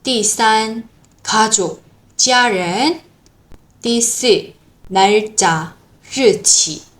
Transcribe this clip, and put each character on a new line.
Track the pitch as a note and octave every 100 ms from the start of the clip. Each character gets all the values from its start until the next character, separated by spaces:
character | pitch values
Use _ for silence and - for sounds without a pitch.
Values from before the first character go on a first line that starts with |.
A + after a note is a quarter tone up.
第 | - A#3+
三， | G3+ - A3+ A3 A3 A3+ A#3 _ _ _
가 | - A3 G#3+
족， | - F3 - _ _ _ -
家 | - B3 A#3+
人。 | F#3 F3 F#3+ C#4+ E4+ _ _ _ _ _ - _ _
第 | A#3 A#3
四， | A#3 - B3 G3+ - - _ _ -
날 | F#3+ G3 G#3 G#3+ -
짜， | F#3 D#3+ E3 - _ _ -
日 | C4 B3 -
期。 | - - - D3+ -